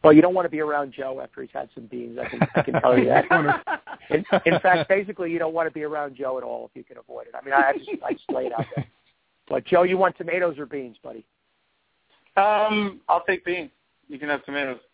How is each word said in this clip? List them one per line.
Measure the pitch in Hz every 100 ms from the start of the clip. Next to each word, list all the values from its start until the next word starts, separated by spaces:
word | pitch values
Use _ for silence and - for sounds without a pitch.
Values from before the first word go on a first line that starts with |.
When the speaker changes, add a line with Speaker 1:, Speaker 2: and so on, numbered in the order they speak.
Speaker 1:
Well, | 160
you | 151
don't | 175
wanna | 185 175
be | 151
around | 151 147 143
Joe | 123 135 131
after | 127 -
he's | 127
had | 139 -
some | - 110
beans. | 123 120 120
I | 123
can, | 120 - -
I |
can | 147 127
tell | 127 123
you | 123
that. | 131
Speaker 2:
<laughs> | -
You | 359
wanna | - 339 - 311 - - -
Speaker 1:
In, | 156 - 196 -
in | 170
fact, | 190 175 156
Speaker 2:
<laughs> | 190
Speaker 1:
basically, | 196 208 175
you | 170
don't | 160
wanna | 165 160
be | 156
around | 151 151 147 127
Joe | 135 131
at |
all | 120 120 117
if | -
you |
can | - 120
avoid | - 120 117
it. | 127
I |
mean, | 135
I, | 139 139
I | 139
just, | - 403
I | -
just | - -
lay | 131 127
it |
out | 117 117
there. | - -
Speaker 2:
<laughs> | _ _ _ _ _ _
Speaker 1:
But, | 139 -
Joe, | 180
you | 180 185
want | 185 170
tomatoes | 170 175 180 143
or |
beans, | 139 143 123 107
buddy? | 131 113 107 _ _ _ _ _ _ _ _ _ _
Speaker 3:
Um, | - 202 214 214 214 202 175 -
I'll | 170
take | 175 185
beans. | - 180 147 _ _ _ _
You | 143
can | 147
have | 143 -
tomatoes. | 139 139 127 _